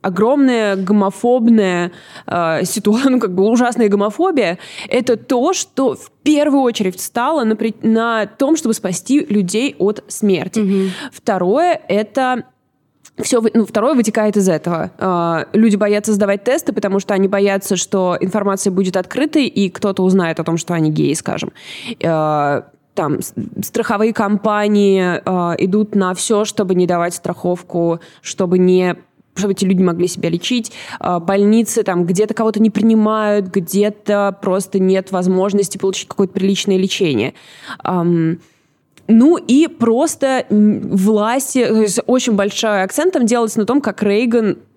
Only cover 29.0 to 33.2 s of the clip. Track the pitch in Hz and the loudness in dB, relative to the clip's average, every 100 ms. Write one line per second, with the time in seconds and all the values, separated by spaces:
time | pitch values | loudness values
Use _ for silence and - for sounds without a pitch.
29 | _ _ _ - 202 180 190 185 185 165 | _ _ _ -6 -4 -2 0 2 2 0
30 | 180 - 170 170 - 247 226 - - - | -4 -2 -4 -4 -2 -4 -4 -16 -16 -8
31 | - 175 170 196 202 226 214 226 202 175 | -4 -2 0 2 4 4 2 -2 -2 -2
32 | 175 185 214 220 220 208 220 208 226 220 | 0 0 0 0 -2 2 0 2 2 4
33 | 214 220 | 2 0